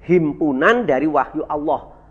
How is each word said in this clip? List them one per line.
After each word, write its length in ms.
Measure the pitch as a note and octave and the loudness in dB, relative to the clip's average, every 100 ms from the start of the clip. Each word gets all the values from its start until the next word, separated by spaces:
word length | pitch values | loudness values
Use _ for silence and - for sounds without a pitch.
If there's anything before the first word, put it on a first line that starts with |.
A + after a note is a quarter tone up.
| - | 2
himpunan 800 | F3+ D#3 C#3 D#3 C3 E3+ A#3+ G#3 | 2 2 0 -2 2 2 2 0
dari 240 | C3 D3+ | 0 0
wahyu 400 | C#3+ B2 D3+ - | 0 -2 -6 -6
Allah 480 | D3+ D3+ C3+ - - - | -4 -2 -4 -6 -20 -20